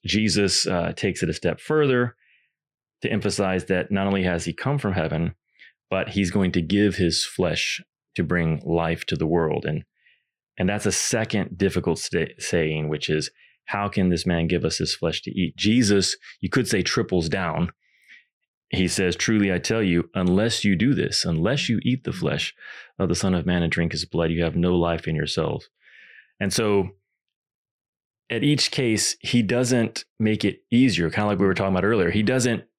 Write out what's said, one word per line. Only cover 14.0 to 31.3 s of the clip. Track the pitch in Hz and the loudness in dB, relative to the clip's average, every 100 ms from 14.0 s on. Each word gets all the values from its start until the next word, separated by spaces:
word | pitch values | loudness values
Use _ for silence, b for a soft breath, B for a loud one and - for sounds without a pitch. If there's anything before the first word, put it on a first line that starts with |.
| 92 | 2
this | 85 92 | 2 0
man | 85 82 | 0 0
give | 87 | 0
us | 80 - | -2 -2
his | 85 | -4
flesh | - 82 78 | -2 -4 -4
to | - | -6
eat?" | - 85 - | -4 -4 -2
Jesus, | 104 120 104 101 90 - B B | 2 2 4 2 0 -6 B B
you | 95 | -2
could | 131 107 | -2 0
say, | 104 | -2
triples | 87 - 98 92 80 | 0 -2 0 0 0
down. | 98 85 78 87 - b b b b b _ _ _ _ | -2 -2 -2 -2 -4 b b b b b _ _ _ _
He | - 87 | -2 0
says, | - 92 | 0 -2
"Truly, | 85 - 110 98 | 0 0 2 2
I | 90 | 0
tell | - 113 | 0 0
you, | 98 85 - | 2 2 0
unless | 95 90 92 113 - | 0 2 4 2 0
you | 104 | 0
do | 90 120 | 2 2
this, | 98 - - | 2 0 -2
unless | 85 80 92 139 - | -2 0 0 0 -2
you | 110 | -2
eat | - 131 | 0 -2
the | - | -4
flesh | 92 - 143 - B B B B - | -4 -2 -2 -4 B B B B -4
of | 95 | -2
the | |
Son | 87 98 | 0 0
of | 90 85 | 0 0
Man | 87 | 0
and | 82 | 0
drink | 85 82 | 0 -2
his | 76 | -4
blood, | - 82 82 | -4 -2 0
you | 82 | 0
have | 85 80 | 0 0
no | 90 | 2
life | 90 85 82 80 | 2 2 0 -2
in | |
yourselves." | 78 73 - 78 73 - _ b b b b b b | -4 -2 -2 -2 -4 -10 _ b b b b b b
And | 101 | -4
so | 107 110 101 95 - _ _ _ _ _ _ _ _ _ _ _ _ _ | 0 2 2 0 -8 _ _ _ _ _ _ _ _ _ _ _ _ _
at | 117 | 0
each | 143 147 - | 2 2 0
case, | - 123 107 - - | 0 0 2 0 -4
he | - 123 | 0 2
doesn't | 104 120 120 123 110 - - _ | 2 0 2 2 0 -4 -14 _
make | 107 107 | 0 2
it | 101 - _ | 0 -2 _
easier, | 117 131 90 82 | 4 4 4 0
kinda | 107 | 0
like | 104 | 0